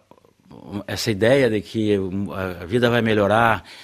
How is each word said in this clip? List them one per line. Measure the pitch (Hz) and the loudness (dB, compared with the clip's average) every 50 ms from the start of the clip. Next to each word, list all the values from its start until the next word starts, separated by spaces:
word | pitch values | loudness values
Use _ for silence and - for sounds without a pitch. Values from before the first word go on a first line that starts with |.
| _ _ - _ _ _ _ _ _ - - - - - 95 104 - | _ _ -20 _ _ _ _ _ _ -20 -20 -20 -16 -12 -12 -10 -10
essa | - 107 95 - 117 | -8 -8 -6 -4 -4
ideia | 110 92 110 113 135 143 135 117 | -2 2 2 4 4 4 4 2
de | 110 104 | 0 -2
que | 92 - - 113 107 107 104 98 | -4 -6 -6 -2 0 0 0 0
o, | 95 92 90 98 101 87 71 | -2 -4 -4 -6 -6 -6 -6
a, | 98 95 92 90 87 90 | -6 -6 -6 -8 -10 -8
a | |
vida | 82 101 123 120 117 | -4 -2 2 2 2
vai | 117 120 | 2 2
melhorar, | 113 113 107 107 101 98 104 113 117 117 110 95 - - - - | 2 2 2 2 2 4 4 4 4 2 2 0 -4 -12 -20 -20